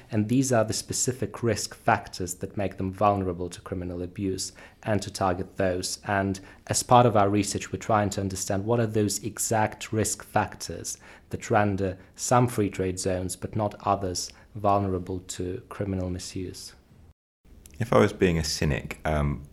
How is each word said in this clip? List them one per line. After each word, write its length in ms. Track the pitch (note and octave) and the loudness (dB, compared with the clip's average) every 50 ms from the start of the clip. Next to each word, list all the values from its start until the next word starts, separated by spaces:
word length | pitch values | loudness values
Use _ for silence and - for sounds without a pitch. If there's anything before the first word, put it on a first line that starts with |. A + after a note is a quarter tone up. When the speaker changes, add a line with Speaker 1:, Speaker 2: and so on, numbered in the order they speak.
| - - | -10 -4
Speaker 1:
and 160 | - G#2+ G#2 G#2+ | 0 0 0 2
these 240 | A#2+ C3+ C3+ C3 | 2 2 2 4
are 120 | B2+ A2+ A2 | 4 2 2
the 80 | G#2+ G2+ | 2 0
specific 680 | - - - - - - - B2 - - G2 - - - | -4 -4 -4 -4 -2 -2 -2 -2 -2 -4 -6 -6 -2 0
risk 320 | A#2 G#2+ G#2 - - - | 0 0 0 -2 -8 -10
factors 580 | - - - A2+ - - - - - F#2+ F2 - | -4 0 2 2 2 2 -4 -10 -8 -6 -8 -8
that 240 | - - F#2+ - - | -8 -10 -8 -4 -4
make 200 | G2 F#2 - - | -4 -4 -4 -4
them 140 | G2 F#2+ | -6 -6
vulnerable 580 | F#2 F#2+ G#2+ G#2 G2+ G2 F#2+ F#2 F2 E2+ F2+ F2 | 0 4 4 4 4 4 2 -2 -4 -4 -6 -8
to 120 | F2 - | -10 -12
criminal 400 | - - G2 F2+ F#2 F2+ F2+ F2 | -12 -8 -8 -6 -6 -6 -6 -6
abuse," 500 | F2+ F2 - - G2+ F#2+ F#2 F#2 - - - - - - - - | -8 -8 -6 -4 -2 -2 -2 -2 -6 -8 -10 -14 -20 -20 -20 -10
and 180 | - - G#2+ G2+ - | -4 -2 -2 -2 -2
to 80 | - | -4
target 460 | - - G2+ F#2+ F2+ F2 F2+ - - - | -4 0 0 0 0 0 -4 -6 -4 -2
those. 420 | G2 F#2 F2+ F#2 F2+ - - - - - | 0 0 0 -2 -4 -6 -8 -8 -4 -2
And 320 | G#2 G2 G2 G2 F#2+ - - - - - - | 0 2 2 0 0 -4 -6 -16 -20 -12 -6
as 160 | - - - | -4 -2 -2
part 240 | - - B2+ B2 B2 | 4 6 8 8 8
of 100 | A#2+ G#2 | 8 6
our 140 | A2 G2+ G2+ | 6 4 6
research, 420 | G2+ G#2 G2+ - - G2 - - | 4 2 2 0 -2 -6 -6 -6
we're 60 | - F#2 | -8 -6
trying 320 | - - A2+ G#2 G#2 G2 | -2 2 2 4 2 2
to 100 | G2 - | 0 -2
understand 440 | G2 G2 F#2+ F#2 - - G#2 G2 G2 | -4 -4 -4 -4 -4 -2 -2 -2 0
what 140 | G#2+ A#2+ A#2+ | 0 2 2
are 80 | A#2 G#2+ | 2 2
those 320 | G#2+ A2 G#2 G2+ G2+ - | 2 2 2 2 0 -4
exact 720 | - A2+ G2 - - - A2+ A2 G#2+ G#2 - - - - - | -6 -8 -8 -6 -2 0 2 2 2 0 -2 -6 -10 -4 -2
risk 300 | A2 G#2 - - - - | 0 0 0 -2 -6 -6
factors 720 | - - G#2+ G2+ - - - - - E2 - - - - - - - - - - - | -2 0 0 0 -2 -4 -10 -10 -10 -10 -10 -10 -10 -12 -12 -14 -20 -20 -20 -16 -10
that 220 | - - - - | -10 -8 -2 2
render 480 | A#2 G#2+ G#2 G#2 G2+ F#2 G2 F#2 F2+ - - - - | 4 4 4 4 2 0 0 -2 -4 -6 -10 -18 -14
some 320 | - - - B2+ B2 B2+ A#2+ | -8 0 4 4 6 4 4
free 240 | - - G#2 F#2+ | 2 2 0 0
trade 260 | - - F#2+ F#2 F2+ F2+ | 0 -2 -2 -2 -2 -2
zones, 380 | - F#2+ F#2 F2+ F#2 F#2 - | -2 -2 -2 -2 -2 -4 -6
but 200 | - - G2+ - | -8 -8 -6 -4
not 200 | G#2+ G#2+ G#2 - - | -2 -2 -2 -4 -4
others, 500 | - G#2 G2+ F#2+ G2 F#2 F2+ F2 - - - - - - - | -2 0 0 0 0 -4 -4 -4 -6 -8 -10 -18 -20 -18 -8
vulnerable 640 | G#2+ G2 G2+ G2 G2+ G2+ G2 F#2+ F2+ F2+ - F#2+ F#2 F#2 - | -2 2 2 4 4 2 2 -2 -2 -4 -4 -8 -8 -8 -10
to 340 | - - F2+ F2+ F#2 - - - | -8 -8 -6 -6 -6 -8 -10 -12
criminal 400 | - - G#2 G2 F#2+ F#2 F#2 F2+ | -8 -6 -4 -2 -2 -2 -2 -4
misuse. 640 | F2+ F#2 - - - G2 F#2 F2+ - - - - - - _ _ - - - - - _ _ _ _ _ _ - - - - - - - | -6 -6 -8 -10 -8 -8 -8 -8 -10 -12 -16 -18 -18 -20 _ _ -20 -20 -20 -20 -20 _ _ _ _ _ _ -20 -20 -20 -20 -14 -10 -8
Speaker 2:
If 140 | A2+ - | -4 2
I 60 | - A2+ | 4 6
was 160 | A2 G#2 - | 6 4 4
being 240 | - G2 F2+ E2+ E2 | 4 2 4 4 2
a 60 | D#2 | 0
cynic, 560 | - - - - D#2 C#2 A#1+ - - - - - | -2 -2 0 0 0 0 0 -4 -8 -10 -6 -2
um, 400 | D#2+ D#2 D2+ D2 C#2+ C#2+ C#2 - - | 0 0 2 2 0 -2 -4 -6 -12